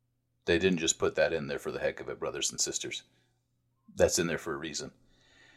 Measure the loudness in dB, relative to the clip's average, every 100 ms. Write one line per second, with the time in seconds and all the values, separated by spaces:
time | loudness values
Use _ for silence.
0 | _ _ _ _ 2 4 4 2 0 0
1 | 0 2 2 2 -4 -6 -6 -4 -4 -4
2 | -8 -8 -6 -4 -4 -2 -4 -4 -6 -10
3 | -12 _ _ _ _ _ _ _ -8 4
4 | 4 4 0 -2 -4 -6 -6 -8 -10 -14
5 | _ _ _ -20 -20